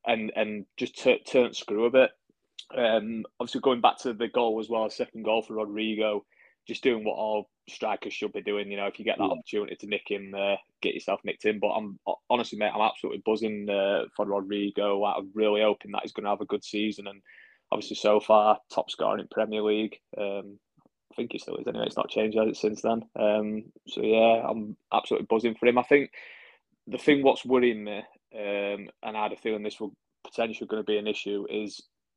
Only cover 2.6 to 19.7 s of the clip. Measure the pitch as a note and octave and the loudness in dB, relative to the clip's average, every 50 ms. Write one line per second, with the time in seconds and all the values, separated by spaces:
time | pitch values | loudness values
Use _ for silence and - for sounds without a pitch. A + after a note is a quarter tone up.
2.6 | - _ - - A#2+ A2 A2+ A2 G#2 A2 A2+ A2+ G#2+ - _ _ B2 A#2+ - B2+ | -20 _ -2 0 2 4 2 2 0 -2 -6 -8 -10 -12 _ _ -10 -6 -6 0
3.6 | - C3+ B2+ A#2+ G#3 - - - - B2+ A2+ G#2 A#2 A2 - B2 A#2+ A#2 A2 A2 | 2 2 2 6 4 4 2 2 -6 -6 -2 -2 -4 0 2 2 2 2 0 -2
4.6 | A2 G#2+ A2+ A2+ A2 G#2+ - - B2 - _ A2+ G#2+ G#2+ A2 A2+ G#2+ - A2+ A2 | -2 -2 -2 -2 -2 -2 -2 -6 -6 -6 _ -6 -2 0 0 0 0 -2 -4 -4
5.6 | G#2+ G2+ G#2 G#2+ A2 A2 G#2+ G#2 G#2+ G#2+ G#2 G2+ - _ _ _ _ _ _ _ | -4 -4 -4 -4 -2 -2 0 0 0 0 0 -2 -4 _ _ _ _ _ _ _
6.6 | _ - A2 - - C3 A#2+ A2 G#2+ A2 - - G#2+ A2 G#2+ G#2+ G2+ - _ _ | _ -12 -12 0 2 2 2 2 0 -4 -2 -2 -2 -2 -2 -2 -4 -6 _ _
7.6 | _ - - - - G#2+ G2+ - - G#2 - - G#2+ G#2 - G#2 F#2 G#2 G#2 G2+ | _ -20 -10 -6 -4 -4 -4 -4 -6 -10 -8 -6 -6 -6 -6 -6 -4 -2 -2 -2
8.6 | G#2 G2+ G2+ G2+ G2+ G2 - - G2+ - - - G2 - - - - - - G#2 | -4 -4 -6 -4 -4 -6 -6 -4 -4 -4 -2 0 0 -2 -2 -4 -6 -4 -4 -4
9.6 | G#2 - - - - G2+ G#2 F#2+ - - G2+ G2 G2 G2 F#2+ G2 G2 G2+ G2+ - | -4 -4 -8 -12 -6 -6 -6 -6 -4 -6 -6 -6 -6 -8 -6 -2 0 0 0 -2
10.6 | - _ _ _ - F#2+ - - - - G2 - - G2 - - - G#2+ A2 G#2 | -4 _ _ _ -2 -2 -2 -2 -2 -2 -4 -2 -2 -8 -8 0 0 0 0 2
11.6 | G2 G#2 - A2 A2 G2+ F#2+ - _ G2 - - _ _ B2 B2 A2+ - - G#2 | 0 0 0 0 -4 -6 -12 -10 _ -6 -6 -6 _ _ 0 0 0 -4 -4 -2
12.6 | G#2 G#2 - G#2+ G#2+ A2 - - - - - G2 - A2 A2 G#2+ A2+ A2 G#2+ G#2 | -2 0 2 2 2 2 0 -2 -6 -6 -6 -4 0 0 0 0 0 -4 -4 -4
13.6 | G#2 G#2 G2+ G2 G2 G2 G2+ E2+ - - _ - G#2 G2+ G2 G2+ G2 F#2+ G#2 G#2 | -4 0 0 2 2 2 2 0 0 -4 _ -4 -2 0 0 -2 -2 -2 -2 -2
14.6 | G2+ G2+ G2+ G2+ G2+ G2+ G2+ G2 G#2 G#2 E2+ D#2 F#2+ F#2+ G2 G#2+ A2 G#2 G#2 G#2 | -2 -2 0 0 2 2 2 2 2 0 0 -2 -6 -6 -2 0 2 4 4 4
15.6 | G#2+ G#2+ G2+ - - G#2 G2+ - - A#2+ - - G2+ G2+ G#2 G2+ G#2+ - G#2 G2+ | 4 4 2 0 -4 -6 -6 -6 -6 -6 -10 -6 -2 -2 -2 -2 -2 -4 -4 -4
16.6 | - - - G#2 G#2+ G#2+ G2+ - G2+ G2+ G2+ G2+ _ - - - - - _ _ | -4 -6 -4 -2 -2 -2 -4 -6 -12 -16 -16 -18 _ -20 -20 -20 -20 -20 _ _
17.6 | _ _ - G#2 G2+ - G#2 - - G#2+ G#2 G#2+ - - G#2+ G#2+ G#2 G#2+ G#2 - | _ _ -2 -2 -2 -8 -8 0 4 6 6 6 6 6 6 8 8 6 4 2
18.6 | - _ - - - - - - - G#2 G#2 G#2 E2 - - - F#2+ G#2+ G#2+ G#2+ | 0 _ -2 -2 -2 -2 -4 -2 0 0 0 -2 -4 -4 -2 -2 -2 0 0 0
19.6 | G#2+ G#2+ | 2 2